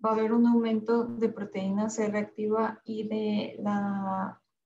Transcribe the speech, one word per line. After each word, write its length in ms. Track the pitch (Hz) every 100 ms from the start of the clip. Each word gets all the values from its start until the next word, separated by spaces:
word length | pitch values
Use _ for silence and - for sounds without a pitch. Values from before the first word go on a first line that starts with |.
va 80 | 220
a 20 |
haber 180 | 220 220
un 160 | 233 233
aumento 560 | 233 226 220 226 233
de 260 | 240 233 220
proteína 600 | 208 202 196 190 202 220
C 180 | 220 208
reactiva 760 | 208 208 - 214 220 220 214 226
y 220 | 214 214
de 500 | 214 214 208 - -
la 800 | 202 202 202 196 190 190 - - _ _